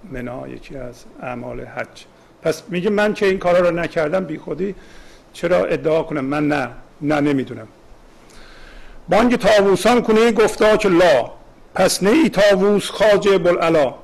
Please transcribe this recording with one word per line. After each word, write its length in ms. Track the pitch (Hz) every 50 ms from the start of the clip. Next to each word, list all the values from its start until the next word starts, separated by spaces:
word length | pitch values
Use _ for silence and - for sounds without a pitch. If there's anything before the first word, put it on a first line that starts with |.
| - 185
منا 360 | 135 123 120 123 127 135 135
یکی 300 | 135 127 120 - - 147
از 260 | 135 127 123 120 - - - - -
اعمال 400 | - 131 123 120 120 123 120 123
حج. 440 | 127 120 - - 117 - - - - _ _ _ _ _ _ _
پس 220 | - 165 - - -
میگه 220 | - 175 180 175 214
من 240 | 208 202 208 214 208
که 120 | - 214
این 140 | 190 190 196
کارا 300 | 180 175 175 180 180 175
رو 60 | 165
نکردم 500 | 170 170 151 - 170 151 151 175 190 190
بی 120 | 156 156
خودی 380 | 156 - 180 156 143 185 202 185 - - - - - - - - - _ - _
چرا 320 | - - 170 180 180 185
ادعا 380 | - 170 139 135 156 156 160 151
کنم 220 | - 156 151 131
من 220 | 135 143 151 151
نه، 220 | 143 147 143 131 117 - - - - _ -
نه 180 | 151 147 151 147
نمی‌دونم. 480 | 143 147 143 135 123 120 120 113 110 113 - _ _ - - - - - - - - - - - - - - - - - - - - - - - - -
بانگ 260 | 175 208 247 247 240
طاووسان 640 | - - 185 220 208 196 202 190 175 - 214 247 240
کنی 300 | - - 220 220 226 233
گفتا 460 | 220 226 214 202 - - 214 214 214
که 120 | 208 208 202
لا، 420 | 175 165 180 170 147 123 107 - - - - - - - - - -
پس 280 | - 190 175 - - 180
نه 60 | 202
ای 200 | 240 330 320 196
طاووس 600 | - 185 202 202 202 190 190 208 208 196 - -
خواجه 480 | - - 196 220 202 190 170 202 196
بوالعلا. 560 | 185 170 175 175 190 175 165 165 156 143 120 - -